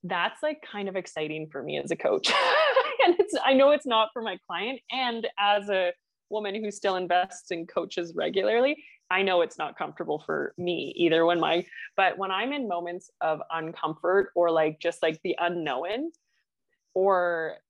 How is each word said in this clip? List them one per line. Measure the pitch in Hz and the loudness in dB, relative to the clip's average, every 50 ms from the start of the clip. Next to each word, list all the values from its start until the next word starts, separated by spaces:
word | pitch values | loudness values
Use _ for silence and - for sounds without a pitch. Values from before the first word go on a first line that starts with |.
| - | -6
that's, | 175 185 175 175 220 - - - | -4 -2 0 -2 -2 -2 -2 -4
like, | 302 311 302 | -4 -4 -4
kind | - - - 208 202 196 | -10 -12 -10 -6 -6 -4
of | 185 | -4
exciting | 190 180 - - 160 156 151 156 156 156 156 | -6 -8 -6 -6 -6 -6 -4 -4 -8 -8 -8
for | - 147 123 | -10 -10 -8
me | 147 147 147 | -6 -6 -6
as | 139 143 | -4 -4
a | - | -6
coach. | - - - 427 392 - - - | -2 0 0 0 0 0 0 0
<laughs> | 571 523 508 508 587 640 587 494 523 480 - 523 - 523 | 2 2 2 2 2 2 4 4 2 2 0 0 2 4
And | 359 349 - | 4 4 4
it's, | 370 - - - - | 2 0 0 0 2
I | - 269 | 4 6
know | 262 277 285 | 6 8 6
it's | 294 285 - | 6 4 2
not | 269 233 220 220 220 _ | 2 2 2 2 2 _
for | 247 | -8
my | 226 220 - 214 _ | -8 -8 -8 -8 _
client. | _ 180 170 196 233 269 247 _ _ | _ -6 -6 -4 -6 -6 -8 _ _
And | 226 262 262 247 233 226 220 226 - - | -6 -4 -2 -2 -2 -4 -6 -6 -2 0
as | 202 202 208 208 202 202 | 2 2 2 2 2 0
a | 202 190 185 175 175 _ _ _ _ _ _ _ | 0 0 0 0 -2 _ _ _ _ _ _ _
woman | 202 214 208 202 196 220 214 | -6 -4 -4 -4 -4 -4 -6
who | 208 | -6
still | 202 - - 202 185 | -8 -2 -2 0 0
invests | 180 180 175 175 180 180 180 - - - - | 0 0 2 2 2 2 0 -6 -18 -10 -8
in | 185 165 165 | -8 -8 -8
coaches | - - 190 165 - - - 175 170 165 | -4 -4 -4 -4 -2 -4 -6 -6 -6 -4
regularly, | 170 156 156 156 196 190 214 220 233 254 277 302 294 - - - _ _ _ | -4 -4 0 0 0 2 2 2 4 2 2 0 -2 -8 -20 -20 _ _ _
I | 180 190 196 | 0 0 2
know | 196 185 175 | 2 2 2
it's | 170 156 - | 2 0 -2
not | - 160 143 - - | -8 -10 -10 -6 -8
comfortable | 170 151 151 - 175 160 151 151 - | -10 -10 -8 -10 -6 -4 -4 -6 -4
for | - 156 147 143 - - - | -4 -4 -4 -4 -6 -6 -6
me | 180 175 175 160 139 139 - | -4 -4 -2 -4 -4 -8 -2
either | - 175 170 156 165 165 | 2 2 4 6 6 6
when | 170 175 170 | 4 4 4
my, | 160 151 160 170 185 - - - - - _ | 2 2 2 0 -2 -4 -12 -16 -16 -8 _
but | - 190 180 - - | 2 2 2 2 -2
when | 196 190 | -4 -4
I'm | 190 190 220 254 285 | -2 -2 -2 -4 -4
in | 294 262 214 | -4 -4 -4
moments | 180 170 175 175 175 185 - - _ _ - | -4 -6 -6 -6 -10 -10 -12 -16 _ _ -2
of | 160 160 156 - _ | -2 -2 -2 -4 _
uncomfort | 165 165 160 160 165 - - 156 160 - - 175 185 196 190 196 _ | -6 -6 -6 -6 -8 -6 -6 -6 -6 -2 0 2 4 4 2 2 _
or, | 175 175 170 | 2 2 4
like, | 165 160 156 156 156 _ | 4 4 2 2 0 _
just, | - 170 170 - - | -4 -4 -2 0 0
like, | 160 156 160 _ | 0 0 -2 _
the | 190 170 - | -6 -4 -2
unknown | 170 175 180 175 160 151 127 127 160 180 208 247 302 339 320 _ _ _ _ _ _ _ _ _ _ _ _ _ _ _ _ | -2 -2 -2 -2 -4 -4 -4 -4 -4 -4 -4 -4 -6 -8 -10 _ _ _ _ _ _ _ _ _ _ _ _ _ _ _ _
or | 190 190 196 190 180 175 175 170 165 160 156 - - _ | 2 4 4 4 4 4 2 0 -2 -4 -6 -8 -12 _